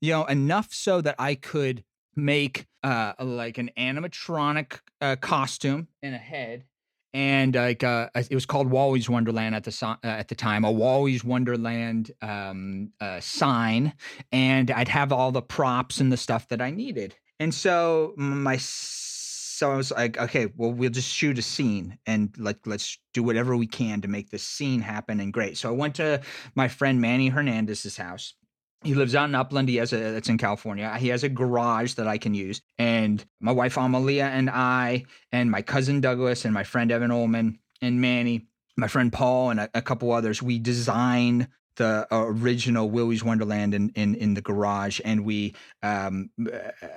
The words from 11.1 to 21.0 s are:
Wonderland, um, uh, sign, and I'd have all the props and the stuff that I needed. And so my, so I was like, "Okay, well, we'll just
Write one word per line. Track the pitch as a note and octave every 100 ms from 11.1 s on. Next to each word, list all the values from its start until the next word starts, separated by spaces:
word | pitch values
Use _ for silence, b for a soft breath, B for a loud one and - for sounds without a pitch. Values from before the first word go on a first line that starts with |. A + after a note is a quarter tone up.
| B2+
Wonderland, | A#2 B2+ B2 A#2+ A#2 A#2 A#2 A2+ A2 -
um, | G#2+ G#2 G2 F#2+ G2 F#2+ G#2+ -
uh, | G2+ F#2
sign, | - - C#3+ A#2+ A2+ A2+ D3 - B B B
and | C3 C3 C3+ B2
I'd | A#2 B2
have | D#3+ C#3+
all | C3 C3
the | C3+
props | - - C3+ B2 B2+ -
and | C3+
the | B2
stuff | - A2+ -
that | A#2
I | B2+
needed. | F3 C4 C#3+ G2 - _ -
And | D#3+
so | - F#3+ F3 E3+ D#3+ D#3 -
my, | C#3 C#3+ C#3 C3
so | C3 - - - - - - - - - C#3+
I | C3+
was | C3
like, | A#2 A#2+ A#2
"Okay, | A#2+ C#3+ A2 -
well, | A#2
we'll | A#2+ B2+
just | A#2+